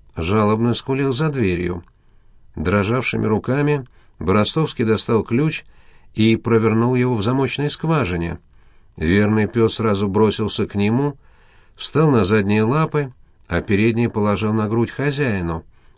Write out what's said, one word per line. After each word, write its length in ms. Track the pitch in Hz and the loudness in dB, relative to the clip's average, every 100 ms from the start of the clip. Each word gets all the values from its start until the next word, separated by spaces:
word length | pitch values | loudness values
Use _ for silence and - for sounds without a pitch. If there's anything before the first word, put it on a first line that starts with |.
| - - | -14 -8
жалобно 580 | 82 107 104 107 120 | -2 2 2 2 0
скулил 380 | 113 - 135 139 | -2 -2 -2 -2
за 180 | 123 160 | -2 -2
дверью. 540 | 139 98 87 87 90 - _ _ _ - - - - | 0 0 0 -4 -6 -10 _ _ _ -20 -20 -16 -6
Дрожавшими 720 | 78 101 98 127 - 113 110 | -2 0 0 -2 -2 -2 -2
руками 600 | 107 - 139 147 143 123 - _ - | -2 -2 -2 0 -2 -4 -18 _ -8
Боростовский 680 | 85 104 107 160 151 - | 0 0 0 0 -2 -2
достал 380 | 110 107 - 110 | 0 0 0 0
ключ 420 | - 120 156 - - - - - - | 0 0 0 -4 -12 -20 -20 -20 -10
и 220 | - 113 110 | 0 2 2
провернул 580 | 110 113 110 110 120 | 2 2 2 2 2
его 200 | 127 123 | 2 0
в 80 | 113 | 0
замочной 480 | 101 131 131 - 143 | 0 0 -2 -2 -4
скважине. 680 | - 160 160 95 87 85 80 - - - - - - | -4 -2 0 0 -2 -4 -6 -14 -20 -20 -20 -20 -4
Верный 500 | 80 98 104 107 104 | 2 2 4 2 0
пес 300 | 117 110 - | 2 2 2
сразу 320 | 110 98 101 | 0 0 0
бросился 580 | 98 107 98 104 - 98 | 2 2 2 -4 -4 -4
к 80 | |
нему, 420 | 101 104 120 143 147 - - _ - _ | -2 0 0 -2 -6 -16 -20 _ -20 _
встал 360 | - - 143 156 | -14 -4 2 4
на 140 | 123 | 4
задние 400 | 92 107 98 107 | 4 2 2 2
лапы, 480 | 110 151 156 151 135 - - _ - | 2 0 0 -2 -4 -8 -20 _ -6
а 140 | 85 | -4
передние 460 | - 101 113 113 117 | 0 2 2 2 0
положил 420 | 113 104 98 107 | 0 0 0 0
на 160 | 110 107 | -2 0
грудь 220 | 117 113 | 0 -2
хозяину, 720 | - 143 139 131 98 85 82 - _ - | -2 -4 -2 -2 -2 -4 -6 -10 _ -20